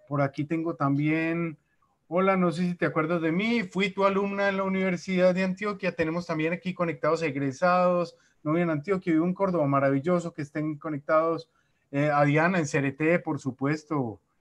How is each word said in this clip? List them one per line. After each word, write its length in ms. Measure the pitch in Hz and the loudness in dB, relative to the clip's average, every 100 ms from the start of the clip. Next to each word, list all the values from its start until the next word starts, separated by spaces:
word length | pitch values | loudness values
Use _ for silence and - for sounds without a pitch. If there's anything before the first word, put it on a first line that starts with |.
| _ | _
Por 140 | 143 | -2
aquí 220 | 139 139 | -2 -2
tengo 320 | 147 165 165 165 | -4 -4 -4 -2
también, 840 | 139 139 151 160 165 165 170 151 _ _ _ _ _ | 0 2 0 0 0 -2 -4 -8 _ _ _ _ _
hola, 300 | 170 190 190 | 0 2 2
no 140 | 180 | 2
sé 120 | 160 | 0
si 120 | 180 175 | -4 0
te 120 | 160 | -2
acuerdas 340 | 165 156 175 | 0 -2 0
de 100 | 160 | 0
mí, 300 | 165 220 233 | 0 0 -2
fui 280 | 185 180 196 | -2 -2 -4
tu 140 | 196 196 | 2 2
alumna 440 | 196 202 196 202 | 2 -2 0 0
en 80 | 196 | 0
la 60 | |
Universidad 720 | 196 190 190 175 - 185 180 180 | -2 0 0 -2 -2 4 4 4
de 80 | |
Antioquia. 520 | 190 185 208 202 180 175 | -2 -2 -4 -4 -4 -2
Tenemos 300 | 160 165 175 | -2 -2 -4
también 280 | 160 156 | -2 -2
aquí 200 | 175 185 | -2 -6
conectados 480 | 180 170 151 151 160 | -4 -4 -2 0 0
egresados, 920 | 160 135 139 131 180 180 180 175 170 - _ _ | -2 -2 -4 0 2 4 4 2 -2 -8 _ _
no 100 | 151 | -2
vivo 100 | 160 | 0
en 60 | 170 | 0
Antioquia, 420 | 156 147 190 180 | -2 -2 -2 2
vivo 120 | 160 175 | 2 2
en 100 | 180 | 0
Córdoba, 320 | 196 175 143 | 0 2 2
maravilloso 640 | 139 135 139 147 180 170 | 4 4 2 2 0 -2
que 80 | 165 | -10
estén 360 | 147 156 151 151 | -8 -6 -6 -6
conectados. 720 | 160 147 147 156 165 160 - _ _ _ _ | -6 -8 2 2 2 -2 -8 _ _ _ _
Eh, 200 | 139 147 | -2 2
a 100 | 143 | 4
Diana 360 | 147 151 170 190 | 4 4 2 2
en 80 | 147 | 0
Cereté, 500 | 151 139 135 156 175 | 0 -2 0 2 2
por 220 | 170 147 | 0 -6
supuesto, 800 | 135 - 135 151 - 151 123 98 _ _ | -6 -4 -2 -2 -4 -4 -4 -8 _ _